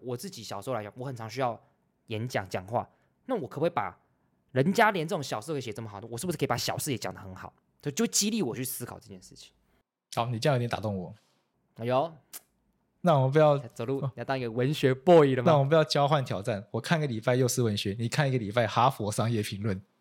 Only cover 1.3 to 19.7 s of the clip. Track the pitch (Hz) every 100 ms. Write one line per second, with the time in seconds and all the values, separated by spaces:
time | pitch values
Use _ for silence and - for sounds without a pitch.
1.3 | 120 127 110 _ _ _ _ - 107 123
2.3 | 123 92 104 92 117 98 _ _ _ -
3.3 | 247 127 - 165 175 98 - _ _ _
4.3 | _ _ 127 143 202 220 202 156 185 131
5.3 | 117 131 147 117 107 110 101 113 117 185
6.3 | 160 131 120 - - - 120 92 92 95
7.3 | 92 - - _ _ 147 139 226 - 202
8.3 | 220 143 107 127 - 120 92 107 95 -
9.3 | - - _ _ _ _ _ _ - 117
10.3 | 113 151 131 120 - 107 95 87 104 _
11.3 | _ _ _ _ - 117 127 165 156 _
12.3 | - _ _ _ _ _ _ 175 147 131
13.3 | 151 151 143 117 - 117 139 139 - 120
14.3 | 135 120 113 127 151 135 131 - 170 143
15.3 | 127 123 151 139 160 151 147 143 151 127
16.3 | 95 101 104 101 113 - 170 151 110 120
17.3 | 127 127 - 117 101 104 98 117 - 143
18.3 | 127 101 113 110 - 123 - 104 107 113
19.3 | 117 104 98 110